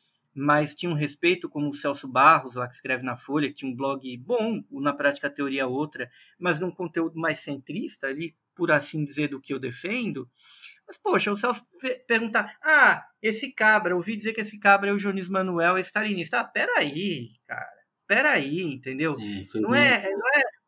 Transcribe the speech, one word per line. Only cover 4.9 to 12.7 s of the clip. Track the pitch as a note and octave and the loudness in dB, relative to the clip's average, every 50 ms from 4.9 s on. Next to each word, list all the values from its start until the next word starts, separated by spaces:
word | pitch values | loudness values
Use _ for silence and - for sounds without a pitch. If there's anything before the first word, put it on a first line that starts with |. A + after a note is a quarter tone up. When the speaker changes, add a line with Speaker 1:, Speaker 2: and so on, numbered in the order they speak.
Speaker 1:
Prática | C#3 C#3+ C#3+ C#3+ C#3+ - - | -2 2 0 0 0 0 -6
a | C#3+ | -6
Teoria | C#3+ - C#3+ C#3 C3+ C#3 C3+ | -4 -4 -4 -2 -2 -2 -2
Outra, | B2+ B2+ C#3 D3+ D3+ - - F3 - _ - - _ _ | -2 -2 -2 -4 -4 -6 -10 -12 -12 _ -20 -20 _ _
mas | _ F3 F3+ D#3+ D3+ | _ -2 -2 -2 -2
num | F#3 F3+ | -4 -6
conteúdo | - - F3+ D#3+ - E3+ E3 D#3+ D#3+ | -6 -6 -8 -4 -2 -2 -2 -2 -4
mais | D#3+ E3 D#3+ D3+ - | -2 -2 -2 -2 -4
centrista | - D#3 C#3 C3+ - - D3 G3+ - - - - - | -6 -8 -10 -10 -10 -10 -8 -8 -8 -8 -10 -8 -8
ali, | C3+ C3+ D3 E3+ D#3+ - _ _ _ _ | -8 -6 -6 -8 -10 -12 _ _ _ _
por | - E3+ E3 | -4 2 2
assim | D3+ C#3+ - - - D#3 D3+ | 2 2 2 -2 -4 -4 -4
dizer, | C#3 B2 D3 D3+ C#3+ | -4 -2 -4 -4 -4
do | C#3+ C3 | -4 -8
que | - - C#3 | -6 -6 -6
eu | C3 | -6
defendo. | C3 B2 B2 - - F#3 A3 B3+ A#3 F#3 C#3+ C3+ B2+ - _ _ _ - - - - - - _ _ | -6 -8 -10 -8 -8 -6 -6 -4 -4 -4 -6 -8 -10 -12 _ _ _ -20 -20 -20 -20 -20 -20 _ _
Mas, | - F#4+ | -20 -20
poxa, | - _ G#4 F4+ F#3 - G#3+ | -6 _ 0 2 2 2 0
o | G3+ | -2
Celso | G3+ A#3 B3 A#3+ - - _ _ - | 0 -2 -2 -2 -4 -8 _ _ -8
fe-, | C4 B3+ B3+ - _ | -6 -6 -6 -6 _
perguntar, | - A#3 A3 A#3 A3 A3+ A3+ G#3 G#3 - _ | 0 0 0 0 0 0 -2 -2 -2 -10 _
"Ah, | - D#4 | 2 4